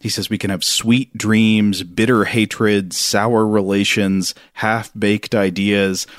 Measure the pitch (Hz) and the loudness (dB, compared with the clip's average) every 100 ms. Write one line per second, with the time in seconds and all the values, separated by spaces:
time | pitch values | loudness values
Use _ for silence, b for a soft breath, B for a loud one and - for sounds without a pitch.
0 | 110 104 95 107 101 92 - - 113 123 | -6 -6 -4 -4 -4 -4 -4 -2 2 2
1 | 135 110 107 110 110 107 104 95 87 90 | 0 -6 0 2 4 4 2 0 -4 -2
2 | 110 117 98 120 104 - 110 104 92 - | 2 2 2 0 0 0 0 0 -2 -6
3 | - 104 110 117 110 107 95 101 101 - | -2 0 2 2 2 2 2 0 0 0
4 | 98 95 90 - b - 110 113 107 107 | 0 0 -2 -8 b -6 -2 -2 -6 -4
5 | 104 104 - 110 95 90 101 101 98 92 | -2 -2 -2 0 0 0 0 2 0 -2
6 | - | -8